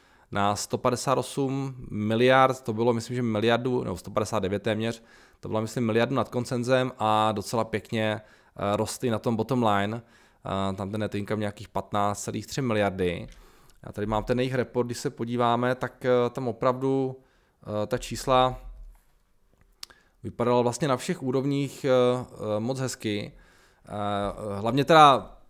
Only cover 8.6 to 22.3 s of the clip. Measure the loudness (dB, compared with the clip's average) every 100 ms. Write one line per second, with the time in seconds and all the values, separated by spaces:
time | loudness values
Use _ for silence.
8.6 | -2 0 -2 -4 -2 -2 -2 -2 0 2
9.6 | 2 2 0 -6 -12 _ _ _ -6 -2
10.6 | -2 -4 -6 -4 -4 -4 -4 -4 -4 -6
11.6 | -8 -8 -4 -2 0 -2 -6 -8 -6 -4
12.6 | 0 2 2 2 -2 -2 -8 -18 -20 _
13.6 | -20 _ -14 -6 -2 -2 0 0 0 -2
14.6 | -2 -2 -2 -4 -8 -6 -4 0 2 2
15.6 | 0 -2 -4 -4 2 4 2 -2 -6 -2
16.6 | 0 0 0 0 -2 -6 _ _ _ _
17.6 | -6 -4 -2 -4 -6 -6 2 4 4 0
18.6 | -12 -18 -20 -20 _ _ _ _ _ _
19.6 | _ _ -20 -20 _ _ -14 -4 2 4
20.6 | 2 0 0 0 -2 -4 -2 0 0 -2
21.6 | -2 -4 2 4 4 2 -4